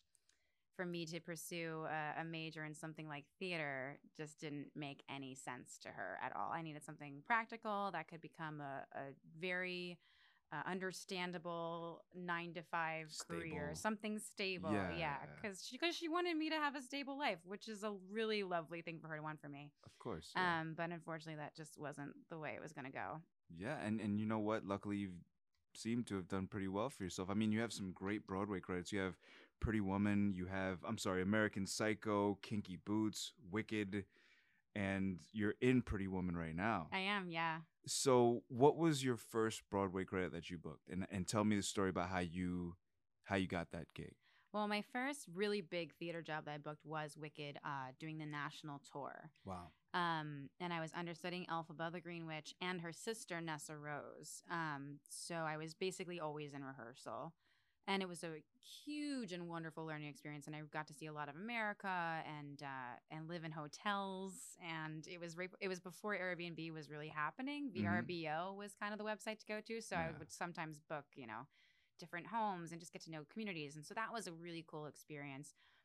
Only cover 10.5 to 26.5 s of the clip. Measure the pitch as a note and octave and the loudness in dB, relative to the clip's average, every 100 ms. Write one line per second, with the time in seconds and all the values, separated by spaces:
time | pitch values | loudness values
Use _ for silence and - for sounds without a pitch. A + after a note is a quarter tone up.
10.5 | D3+ D3+ F#3 F#3 F3 - F#3+ F3+ F3 E3+ | -4 0 0 0 -4 -4 0 0 -2 -2
11.5 | E3+ E3 E3+ E3+ E3 - F3+ F3 E3+ E3+ | 0 0 -2 -4 -6 -10 -6 0 0 0
12.5 | E3+ D#3 E3+ D#3+ D#3+ D#3 D3+ - E3+ E3 | -6 -2 2 2 0 -4 -8 -4 -2 -2
13.5 | E3+ E3+ D#3+ A3 G#3+ G#3+ G#3+ - - G3 | -2 -2 0 0 0 0 -2 -4 -2 -2
14.5 | F3+ E3 G3 F3+ E3 D#3 C#3 D3 D3 A3 | 0 2 4 4 2 2 0 -4 -6 -6
15.5 | F#3+ - B3+ E4+ D#4 E4+ E4+ F4 D#4+ D#4 | -4 -8 -2 0 0 0 2 4 2 2
16.5 | D#4 D4 C#4 B3+ C#4 C4+ C4+ C#4+ F3 F3 | 2 2 0 -4 -4 -2 0 2 0 -4
17.5 | G3 A3 G#3 G#3+ G3+ F#3 G#3+ A3 G#3+ F#3+ | -8 -6 -4 -4 -4 -4 0 2 2 2
18.5 | F3 D#3 E3+ E3 E3 D#3 D#3 D#3 D#3 D3 | 2 0 -4 -6 -6 -4 -4 -2 -4 -6
19.5 | C#3+ D3 - - - B2 E2 - F3+ F3+ | -10 -12 -16 -20 -8 -4 -2 0 4 6
20.5 | E3 D#3+ D#3+ E3 E3+ E3 D#3+ D#3+ D3+ D3 | 4 2 0 0 -2 -4 -4 -4 -6 -6
21.5 | - D3+ - C#3+ D3 C#3+ - - E3 D3 | -8 -12 -6 -6 -4 -6 -8 -10 -6 -4
22.5 | A2 D3+ - C3 B2+ F#2+ D#3 - _ - | -4 -6 -8 -6 -4 -4 -4 -8 _ -16
23.5 | E2 G#2+ D3 G#2+ A2 G#2+ G#2 A2 A2 G#2 | -6 -2 0 2 2 4 4 4 4 4
24.5 | A2 F2+ G2 G#2 G2+ G2 F2 - _ _ | 2 2 0 2 0 0 -4 -14 _ _
25.5 | _ _ - A2+ A#2+ A#2 G2 F2 F#2+ F#2+ | _ _ -6 0 2 2 -2 0 0 0